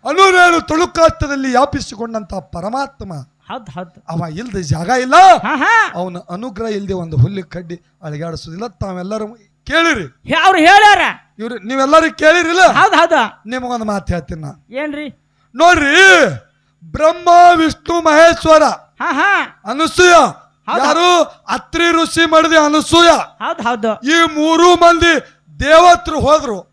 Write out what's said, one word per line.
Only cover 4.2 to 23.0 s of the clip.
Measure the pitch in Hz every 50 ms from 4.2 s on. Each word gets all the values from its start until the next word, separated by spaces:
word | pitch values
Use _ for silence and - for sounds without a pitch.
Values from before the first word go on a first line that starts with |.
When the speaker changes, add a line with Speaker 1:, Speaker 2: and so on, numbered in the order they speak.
| 170
Speaker 1:
ಇಲ್ದ | 165 151 175 233 254 196
ಜಾಗ | 196 180 139 156 156 175
ಇಲ್ಲ. | 247 254 254 254 254 285 349 381 381 339 226 -
Speaker 2:
ಆಹಾ. | 226 302 262 294 392 466 453 415 359 -
Speaker 1:
ಅವನ | 175 180 185 170 175 - -
ಅನುಗ್ರಹ | 175 190 233 262 196 190 226
ಇಲ್ದೆ | 226 214 196 196 185 196
ಒಂದು | 180 170 165 156
ಹುಲ್ಲು | 131 120 170 202 196 175 _
ಕಡ್ಡಿ | - 175 180 165 175 170 _ _ _ _ -
ಅಳಿಗಾಡಿಸೋದಿಲ್ಲ. | 156 151 147 165 170 160 151 - 175 160 180 226
ತಾವೆಲ್ಲರೂ | 247 185 _ 214 196 185 180 180 190 214 214 214 208 233 _ _ _ _ _ _
ಕೇಳಿರಿ. | - 277 320 339 339 302 226 170 127 _ _ _ - 262 330 320
Speaker 2:
ಅವ್ರು | 381 381 349
ಹೇಳ್ಯಾರ. | 311 339 392 403 440 415 403 370 311 240 175 - _ _ _ -
Speaker 1:
ಇವ್ರು | 214 240 247
ನೀವೆಲ್ಲರೂ | 220 180 214 262 269 269 277 302 320 320 320 -
ಕೇಳಿರಿಲ್ಲ? | - 294 311 330 359 349 320 339 370
Speaker 2:
ಹೌದ್, | 370 320 220 262 359 427 370
ಹೌದು. | 311 330 339 339 285 226 202 - _ _ 208
Speaker 1:
ನಿಮಗೊಂದು | 240 262 247 247 247 233 220
ಮಾತು | 214 202 196 - - 180
ಹೇಳ್ತೀನಿ | 170 165 - 180 160
ನಾ. | 156 139 139 143 _ _
Speaker 2:
ಏನ್ರಿ? | 220 262 302 302 285 294 302 277 - _ _ _ _ _ _ _ _
Speaker 1:
ನೋಡ್ರಿ, | 247 320 349 359 330 294 277 294 349 381 392 370 339 285 196 139 113 _ _ _ _ _ _ _ _ -
ಬ್ರಹ್ಮ, | 165 147 254 302 311 339 339 349 349 349 349 349 349 349
ವಿಷ್ಣು, | 330 320 311 - _ _ - 339 339
ಮಹೇಶ್ವರ, | 330 320 302 302 330 339 330 330 - 320 311 311 311
Speaker 2:
ಹಾ, | 254 185 - _ _ _ _ 254 339
ಹಾ. | 302 269 330 403 392 349 277 - - _ _ 202
Speaker 1:
ಅನಸೂಯ. | 247 285 320 - - - 359 359 349 330 277 196 - - _ _ _ _ _ -
Speaker 2:
ಹೌದು. | 277 - 269
Speaker 1:
ಯಾರು? | 294 302 330 349 359 359 339 302 - - _ _
ಅತ್ರಿ | - 202 254 - _ - 330 339 339
ಋಷಿ | 330 330 330 - - 320 330 320
ಮಾಡಿದ | 320 320 320 320 330 320 302
ಅನಸೂಯ. | 294 294 311 - - 311 339